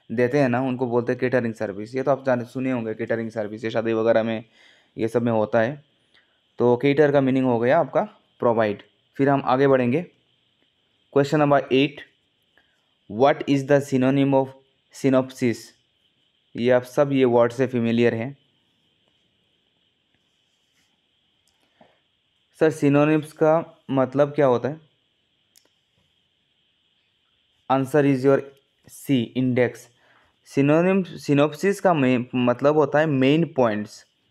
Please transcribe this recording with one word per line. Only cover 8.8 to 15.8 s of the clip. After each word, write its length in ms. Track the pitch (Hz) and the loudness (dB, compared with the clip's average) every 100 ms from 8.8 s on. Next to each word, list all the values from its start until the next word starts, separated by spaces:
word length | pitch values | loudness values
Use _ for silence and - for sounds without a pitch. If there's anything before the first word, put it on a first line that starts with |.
| - _ _ - | -12 _ _ -2
फिर 120 | 139 | 0
हम 140 | 139 | 0
आगे 240 | - 131 139 | 0 2 4
बढ़ेंगे। 380 | 135 120 135 180 _ _ _ _ _ _ _ _ _ _ 139 | 2 2 -2 -6 _ _ _ _ _ _ _ _ _ _ -2
Question 240 | 143 156 | 0 2
number 180 | 147 143 - | 2 2 2
eight, 300 | 131 143 143 - _ _ _ _ _ _ _ _ _ - | 0 0 -4 -20 _ _ _ _ _ _ _ _ _ -10
what 300 | 104 131 156 - | 0 2 2 0
is 120 | 139 135 | -2 2
the 80 | 143 | 0
synonym 500 | 139 131 127 139 139 | 0 -2 0 0 2
of 160 | 135 131 - _ _ _ | 0 -2 -8 _ _ _
synopsis? 640 | - 139 131 127 - 127 107 - _ | -6 0 0 -2 -4 -4 -4 -10 _